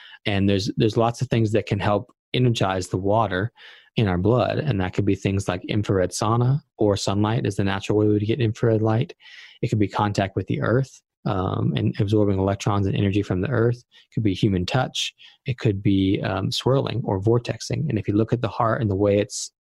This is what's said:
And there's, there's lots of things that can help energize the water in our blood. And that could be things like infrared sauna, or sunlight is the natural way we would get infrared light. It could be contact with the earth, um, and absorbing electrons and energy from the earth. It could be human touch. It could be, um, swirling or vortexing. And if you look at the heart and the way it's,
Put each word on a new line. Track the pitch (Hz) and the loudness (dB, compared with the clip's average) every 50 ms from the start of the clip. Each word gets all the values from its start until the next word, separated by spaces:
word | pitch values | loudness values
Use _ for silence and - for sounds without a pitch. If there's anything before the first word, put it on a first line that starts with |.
| - - - - _ | -20 -20 -20 -10 _
And | 113 101 98 98 101 | -2 0 0 2 2
there's, | 101 98 98 135 - | 2 2 0 -2 -2
there's | - 123 110 101 123 | 0 0 2 2 2
lots | 113 117 120 - | 2 0 0 -2
of | - - | -4 -2
things | - 117 113 107 110 | 0 0 2 2 2
that | 107 98 - | 0 0 0
can | 110 101 | -2 0
help | 92 104 104 101 - - _ _ _ _ - | 0 0 0 0 -2 -6 _ _ _ _ 0
energize | 131 127 123 117 - 110 95 95 92 90 - | 2 2 2 2 2 0 0 0 -2 -4 -4
the | - 95 | -4 -2
water | 92 98 101 113 113 98 95 92 101 113 - _ - - - - - _ _ | 0 2 2 2 2 2 0 -2 -2 -2 -6 _ -20 -20 -20 -20 -20 _ _
in | - 113 101 | 0 0 2
our | 90 87 | 2 2
blood. | 90 101 120 123 104 - - 123 | 2 4 4 4 2 2 0 -2
And | - 151 113 98 | 0 0 0 0
that | 92 90 - | -2 -2 -2
could | - 101 | -2 0
be | 101 98 | 0 0
things | - - 101 98 98 95 - | 0 0 -2 -2 0 -2 -2
like | 90 92 - | -4 -4 -4
infrared | - 113 107 101 - 101 95 90 90 | -2 -2 -2 0 0 0 0 0 0
sauna, | - - 113 107 113 117 120 127 135 151 - _ _ - | -2 -2 0 0 2 2 2 2 2 0 -2 _ _ 0
or | 113 104 101 95 | 2 2 2 2
sunlight | - - 98 101 104 107 113 135 - | 0 -2 0 0 0 0 0 0 -2
is | 113 101 - | -2 -2 -2
the | 101 | -2
natural | 98 98 98 - - 104 104 | -2 -2 -4 -4 0 0 2
way | 107 107 | 2 2
we | 107 | 2
would | 104 104 | 0 0
get | 104 113 151 | -2 -2 0
infrared | 120 110 107 - - 117 113 107 | 0 -2 -2 0 0 0 2 2
light. | 110 110 110 110 143 175 - - - - - - - - - - | 2 0 0 0 -2 -4 -8 -18 -20 -20 -20 -20 -20 -20 -10 -6
It | - 123 | -4 -2
could | - 107 | 0 0
be | 104 90 | 0 0
contact | - - 110 104 101 - 98 95 - | 0 0 0 0 0 0 -2 -2 -2
with | - 92 - | -6 -4 -4
the | 117 - | -4 -2
earth, | 131 110 107 127 135 - - - _ _ _ _ _ | 0 2 2 0 0 -2 -8 -20 _ _ _ _ _
um, | - 107 95 92 101 101 104 107 113 - | -4 -2 -2 -2 -2 -2 -2 -2 -2 0
and | 113 104 104 - - | 0 -2 -2 -2 -2
absorbing | 110 98 110 107 104 101 98 95 | -2 0 2 2 2 2 2 0
electrons | 95 98 98 - - - 104 101 98 95 | 0 0 0 -2 -2 -2 0 0 0 0
and | - | 0
energy | 120 104 101 95 104 | 2 0 2 2 0
from | 98 - 98 90 | 0 0 -2 -2
the | 95 117 | -2 -2
earth. | 131 110 113 120 123 123 | 0 0 0 0 0 -2
It | - _ _ - _ _ _ | -8 _ _ -20 _ _ _
could | - 110 | -2 -2
be | 107 92 | 0 0
human | - - 110 98 90 90 | 2 2 2 2 2 -2
touch. | - - 131 131 - - - - - - _ - - - _ _ | 0 -2 -2 -2 -2 -4 -6 -8 -8 -10 _ -20 -20 -20 _ _
It | - 123 - | -8 -8 -2
could | - 117 101 98 104 | 0 0 0 2 2
be, | 104 98 95 95 95 101 - 117 | 2 2 4 2 2 0 0 -2
um, | 110 98 95 98 113 | -2 -4 -2 -4 -4
swirling | - - - 123 131 139 123 - - 110 - | -6 -2 0 2 2 2 0 -2 -4 -4 -4
or | - 104 95 | -2 -4 -2
vortexing. | 92 110 117 120 117 - - - - - 120 117 139 151 | 2 2 2 2 0 -2 -8 -8 -6 -6 -6 -4 -2 -2
And | 120 104 | -2 -2
if | - - | -2 0
you | 101 | 0
look | 101 113 - - | 0 2 2 0
at | 117 | -2
the | 120 101 | -2 -6
heart | - - 120 113 117 - | -4 -2 0 0 0 0
and | 120 104 | 0 0
the | 98 | 0
way | 95 104 101 101 104 | 2 2 2 4 2
it's, | 101 - - - - - - _ | 0 -2 -4 -10 -12 -12 -14 _